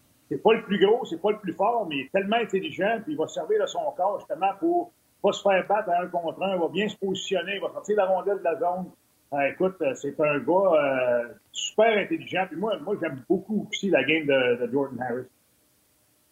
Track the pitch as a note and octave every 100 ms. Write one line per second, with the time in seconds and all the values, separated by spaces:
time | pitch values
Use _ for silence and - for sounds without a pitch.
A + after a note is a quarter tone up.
0 | _ _ - C#3+ G3+ A3+ - G3 G3 B3
1 | A#3 E3 G#3+ G#3+ F#3+ - G3+ A#3+ F#3+ C#3+
2 | C3 G3 G3 A#3 A3 G3 D#3+ C3+ G3 A3+
3 | F3+ D3+ D#3 - D#3 G#3+ F3+ E3+ D#3 C#3+
4 | F#3 G3 - D3+ F#3+ F#3+ E3 F4 - _
5 | _ _ G3 - G3+ F#3+ - G#3 F3 F3
6 | F3+ F3 E3 C3+ F#3+ F#3 D#3 D#3+ G#3 -
7 | G3 F#3+ - F#3+ E3+ G3 E3 - - G#3
8 | F#3 F#3 F3+ F#3+ F3 D#3 F3 F#3 F3+ -
9 | _ _ _ C#3+ C#3 C#3 F#3 F#3 D3 B2
10 | C#3+ C#3 D3+ C#3+ A#2+ F3+ G3 D#3 C#3+ C3
11 | B2 A#2+ A#2+ - _ - - - A3+ G#3+
12 | F3+ D#3+ B2 F3+ F#3 D#3+ A3 F#3 D#3 G#3
13 | D#3+ C3+ - F#3 - G#3 - - G3+ D3
14 | C3 D#3+ C#3+ C3+ B2 A#2+ A#2+ C3+ C3+ A#2+
15 | B2+ B2 B2+ _ _ _ _ _ _ _
16 | _ _ _